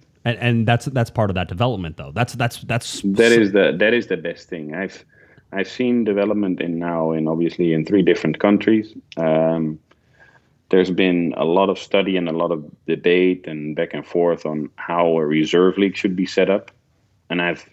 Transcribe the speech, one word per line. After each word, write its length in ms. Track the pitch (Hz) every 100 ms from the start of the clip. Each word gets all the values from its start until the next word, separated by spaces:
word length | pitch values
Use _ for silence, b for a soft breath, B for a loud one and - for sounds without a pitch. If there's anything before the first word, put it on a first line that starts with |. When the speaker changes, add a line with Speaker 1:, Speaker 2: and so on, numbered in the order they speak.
| _ _
Speaker 1:
And, 160 | 120 113
and 280 | 120 117 110
that's, 180 | 120 -
that's 260 | 131 117
part 180 | - 104
of 60 | 92
that 120 | 90
development, 480 | 90 123 104 82 -
though. 140 | -
That's, 220 | 80 123
that's, 280 | 120 120 -
that's 420 | - 117 - -
Speaker 2:
That 280 | 98 98 117
Speaker 1:
so 100 | 117
Speaker 2:
is 100 | 104
the, 240 | 98 80 82
that 160 | 107
is 140 | 117 -
the 100 | 90
best 320 | 82 82 -
thing. 240 | 85 76
I've, 320 | 82 95 - _ b b b b
I've 160 | 98 92
seen 360 | - 123 120
development 580 | 107 101 101 107 98 87
in 180 | 85 85
now 320 | 85 85 80
in, 160 | 80 78
obviously, 460 | 82 85 - 87
in 120 | 80 78
three 160 | 101
different 380 | 90 85 80 76
countries. 560 | 101 101 - 110 107 - _ -
Um, 600 | 82 80 80 82 80 78 _ b b b b b b b -
there's 200 | 92 92
been 460 | 87 95 87 85 60
a 80 | 80
lot 240 | 90 98
of 80 | 92
study 400 | - 98 95 92
and 100 | 85
a 40 |
lot 180 | 80 85
of 140 | 82 76 - -
debate 580 | 80 87 90 92 90 82
and 300 | 76 76 78
back 180 | 85
and 100 | 76
forth 440 | - 87 85 82 78
on 240 | 78 71 -
how 380 | - 85 85 80
a 80 |
reserve 540 | 76 78 76 87 92 92
league 180 | 98 -
should 200 | 104 92
be 100 | 87
set 240 | - 95
up. 220 | 101 - _ _ _ _ _ -
And 100 | 90
I've, 300 | 87 80 -